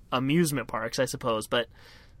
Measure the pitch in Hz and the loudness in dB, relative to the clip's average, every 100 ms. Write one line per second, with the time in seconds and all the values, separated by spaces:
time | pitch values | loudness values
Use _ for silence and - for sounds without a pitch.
0 | - 127 135 160 165 139 113 113 113 - | -4 -2 2 4 2 0 -4 -6 -4 -2
1 | 127 131 127 110 - 127 117 - - - | -2 0 -2 -2 0 -2 -2 -8 -20 -20
2 | - - | -20 -16